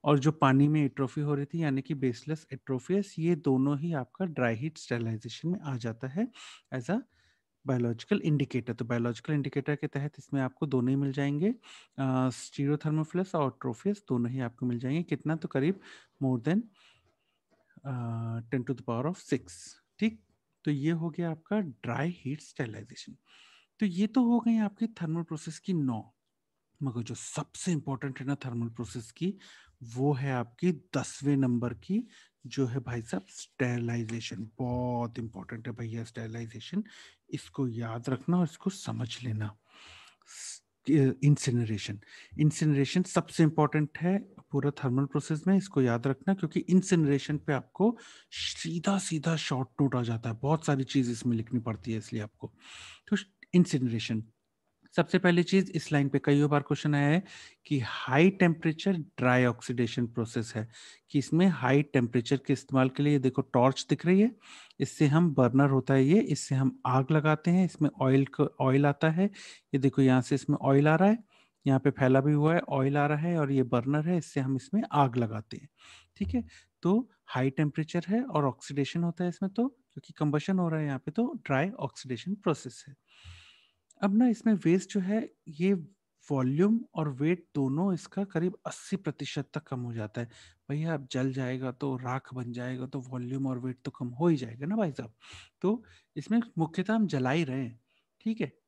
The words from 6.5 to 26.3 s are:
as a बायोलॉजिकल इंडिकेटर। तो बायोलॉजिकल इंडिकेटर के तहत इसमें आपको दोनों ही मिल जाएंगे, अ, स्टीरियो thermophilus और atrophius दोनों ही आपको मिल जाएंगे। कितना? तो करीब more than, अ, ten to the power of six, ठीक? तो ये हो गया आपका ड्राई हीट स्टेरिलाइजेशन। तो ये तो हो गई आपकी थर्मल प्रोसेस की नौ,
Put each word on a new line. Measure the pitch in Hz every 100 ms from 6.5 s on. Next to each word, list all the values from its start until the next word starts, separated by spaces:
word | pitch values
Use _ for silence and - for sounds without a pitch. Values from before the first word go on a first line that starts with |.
| - _
as | 131 120
a | 214 - _ _ _ _ _ 139
बायोलॉजिकल | 127 120 117 - 208
इंडिकेटर। | 165 147 139 127 117
तो | 113 120
बायोलॉजिकल | 120 120 113 -
इंडिकेटर | 151 135 147 135 147
के | 151
तहत | 139 143 -
इसमें | - 139
आपको | 131 _ 147
दोनों | 127 123
ही | 139
मिल | 139
जाएंगे, | 135 139 147 196
अ, | 254 - - _ - 135 131 131
स्टीरियो | - - - 139 147
thermophilus | 156 156 156 180 190 165
और | 135
atrophius | - 131 113 196 208 _
दोनों | 123 120
ही | 131
आपको | 120 120 127
मिल | 120
जाएंगे। | 127 151
कितना? | 170 147 151 156
तो | -
करीब | 139 147 190 - - _ _
more | 135 127
than, | 127 196 233 _ _ _ _ _ _ _ _ _ _ - 139
अ, | 123 120 117 113 117 117
ten | 135 120
to | 123
the | -
power | 117 143
of | 180
six, | - 127 - - - - _ _
ठीक? | 214 220 _ _ _ _ -
तो |
ये | 147 151
हो | 165 165
गया | 151 170
आपका | 160 _ 214
ड्राई | 180 113 120 120 160 175
हीट | 123 151
स्टेरिलाइजेशन। | - - 120 104 104 - - - _ - _ _ _ _
तो | 214
ये | 175 214
तो | 262
हो | 233 240
गई | 233 226
आपकी | 208 202 226
थर्मल | - 165 165
प्रोसेस | 165 156 - 151
की | -
नौ, | 175 135 110 - _ _